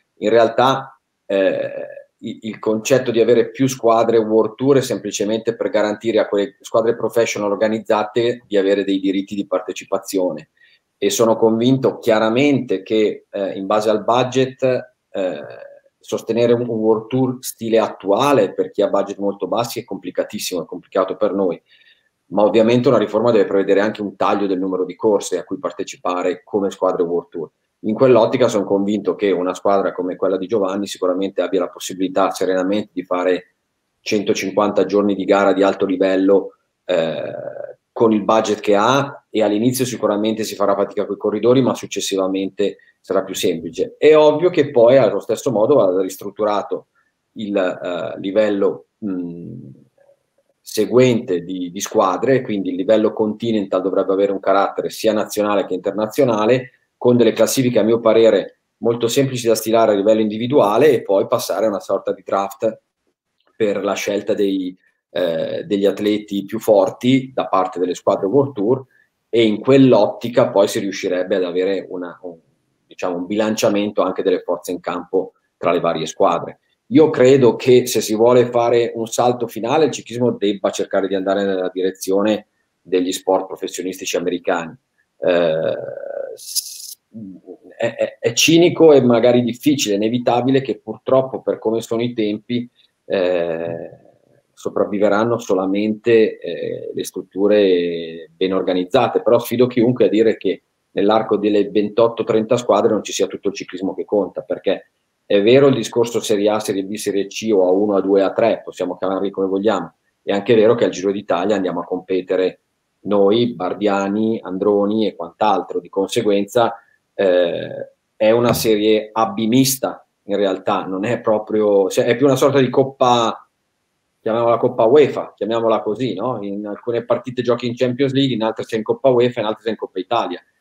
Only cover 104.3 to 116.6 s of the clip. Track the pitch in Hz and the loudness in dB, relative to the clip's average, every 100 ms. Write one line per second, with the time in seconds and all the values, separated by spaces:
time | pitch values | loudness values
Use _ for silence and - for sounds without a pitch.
104.3 | - - 87 - - - _ _ _ - | -6 -8 -4 -4 -4 -8 _ _ _ 0
105.3 | 101 104 131 143 117 110 123 113 110 - | 2 6 6 6 2 -2 -2 -2 -2 -2
106.3 | 104 104 107 110 98 95 107 104 98 98 | 0 0 0 -2 -4 -6 -6 -4 -4 -4
107.3 | - 110 101 90 95 104 98 95 98 95 | -6 0 2 4 2 2 0 2 2 2
108.3 | - 110 92 - - 90 90 95 95 98 | 2 0 0 -6 -8 -8 -4 -4 -2 -4
109.3 | 95 95 98 107 95 82 _ _ _ - | -2 -2 0 0 -2 -4 _ _ _ -4
110.3 | 101 98 120 107 117 101 87 98 101 101 | -2 2 4 4 4 0 0 -4 -4 -4
111.3 | 85 95 101 92 85 - 92 90 92 92 | -2 0 -2 -2 -6 -6 -8 -4 -6 -2
112.3 | 92 92 - _ _ _ _ 98 101 98 | -2 -2 -4 _ _ _ _ -2 2 4
113.3 | 113 120 85 90 90 104 98 98 104 113 | 4 0 -2 -6 -2 0 0 0 0 -2
114.3 | 113 92 92 98 101 101 110 104 - 82 | -2 -6 -2 2 2 2 0 -2 -4 -12
115.3 | - 107 95 85 90 87 98 95 117 104 | -2 0 0 -2 -8 -6 -4 -2 0 0
116.3 | 101 101 123 | 0 0 0